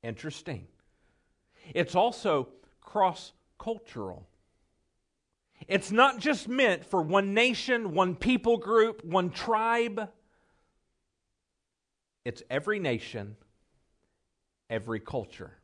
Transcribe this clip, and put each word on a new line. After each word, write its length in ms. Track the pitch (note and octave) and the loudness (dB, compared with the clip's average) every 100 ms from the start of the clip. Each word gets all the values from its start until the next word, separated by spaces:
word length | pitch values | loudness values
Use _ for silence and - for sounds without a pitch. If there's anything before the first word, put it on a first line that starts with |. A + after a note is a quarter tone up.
Interesting. 640 | A#2 A2+ D#3+ - - A#2 F2+ _ _ _ _ _ _ _ _ _ - | -10 -10 -12 -12 -12 -12 -14 _ _ _ _ _ _ _ _ _ -6
It's 220 | D#3+ F3 F3+ | -2 0 2
also 540 | A3+ A#3 G#3 D3+ B2+ - _ _ | 2 0 0 0 0 -12 _ _
cross-cultural. 1500 | - G#3+ F#3+ E3 - _ _ _ - A3+ - A#2+ G2 F2+ F#2+ _ _ _ _ _ _ _ _ _ _ _ _ _ - | -6 2 2 2 -14 _ _ _ -8 -8 -10 -10 -8 -10 -16 _ _ _ _ _ _ _ _ _ _ _ _ _ -4
It's 240 | F#3+ F#3+ | -4 0
not 280 | G#3+ C4+ B3 | 6 6 6
just 280 | C#4 C4 - | 0 -2 -2
meant 380 | B3+ B3+ F3+ - | 2 2 2 0
for 160 | F#3+ | -2
one 320 | D#3+ F#3+ G3 | 2 2 2
nation, 640 | G3+ B3 A3 - B3 G#3+ D#3+ | 2 2 0 0 -2 0 0
one 200 | F#3 F3+ | 0 0
people 420 | A#3 B3+ A#3 A#3 | 0 2 2 0
group, 460 | F#3+ A3+ A3 A3 | 4 4 4 2
one 280 | E3+ F3+ F3+ | 0 0 0
tribe. 760 | - - A3 A3+ A#3 A#3 G#3 G#3 _ _ _ _ _ _ _ _ _ _ _ _ _ _ _ _ _ _ _ _ _ | -4 -2 0 2 0 0 -4 -10 _ _ _ _ _ _ _ _ _ _ _ _ _ _ _ _ _ _ _ _ _
It's 200 | B2 A#2 - | -12 -12 -6
every 300 | C3 E3 G#3+ | -6 -2 -2
nation, 580 | E3 A#2 - A#2 G2+ A2 _ _ _ _ _ _ _ _ _ _ _ _ _ | -2 -4 -6 -12 -12 -14 _ _ _ _ _ _ _ _ _ _ _ _ _
every 300 | A2+ A2+ A2 | -8 -4 -8
culture. 580 | - C3 G#2+ - F#2+ - | -6 -8 -8 -16 -20 -20